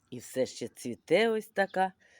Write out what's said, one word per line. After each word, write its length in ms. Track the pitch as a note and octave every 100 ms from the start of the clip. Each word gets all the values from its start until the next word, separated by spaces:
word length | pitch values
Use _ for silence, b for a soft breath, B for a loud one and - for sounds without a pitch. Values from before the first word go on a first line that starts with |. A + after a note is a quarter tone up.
| _
І 80 | B2+
все 280 | - C3 A#2+
ще 220 | - A#2+
цвіте 600 | - B2+ A2+ - E3+ A3+
ось 180 | A3 G#3
така, 460 | - F#3+ F#3+ F#3+ - b b